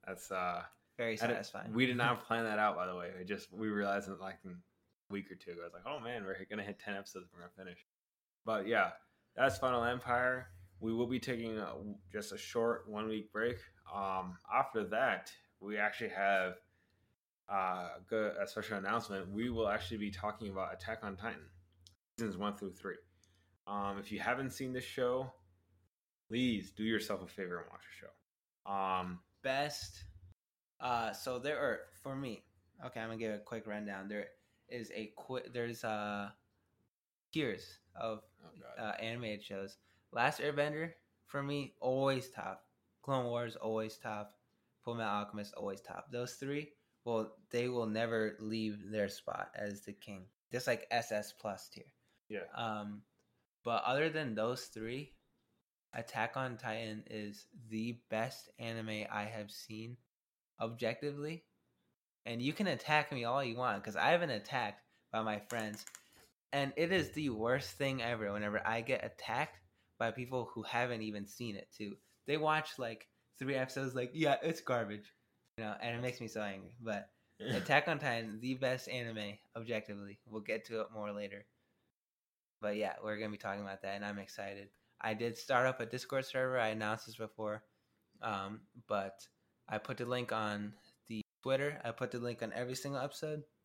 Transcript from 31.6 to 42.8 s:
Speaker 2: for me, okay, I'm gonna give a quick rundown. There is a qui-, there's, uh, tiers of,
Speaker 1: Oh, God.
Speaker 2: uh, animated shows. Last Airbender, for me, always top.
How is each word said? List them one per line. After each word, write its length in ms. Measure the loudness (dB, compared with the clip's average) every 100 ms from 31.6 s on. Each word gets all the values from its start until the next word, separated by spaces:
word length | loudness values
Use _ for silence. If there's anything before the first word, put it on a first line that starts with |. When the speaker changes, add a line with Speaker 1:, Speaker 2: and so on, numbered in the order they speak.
| 2 2 -4 -10
Speaker 2:
for 140 | -6 -4
me, 280 | -4 -6 _ _ _ _ -8
okay, 140 | -6
I'm 80 | -4
gonna 100 | -2
give 140 | -2
a 60 | -2
quick 260 | -4 -6 -4
rundown. 400 | -4 -4 -6 -4
There 200 | -4 -4 -10 _ _ _
is 220 | -8 -6 -6
a 180 | -6 -10
qui-, 320 | -4 -4 -2
there's, 300 | -2 -2 -2
uh, 460 | -2 0 0 -2 -4 -10 _ _ _ _ _ _ _ _ _
tiers 440 | 0 0 -2 -8 -18 _ -4
of, 260 | -2 -4 -8 _
Speaker 1:
Oh, 60 | -20 -18
God. 240 | -14 -6
Speaker 2:
uh, 80 | -4 -2
animated 420 | -2 -2 -4 -4
shows. 340 | -4 -6 -6 -10 _ _ _
Last 280 | 4 4 6
Airbender, 540 | 2 4 2 2 -4 -6 _ _ _
for 160 | -4
me, 320 | 0 0 -2 -2
always 500 | 2 6 6 4 0
top. 340 | -6 -6 -6 _ _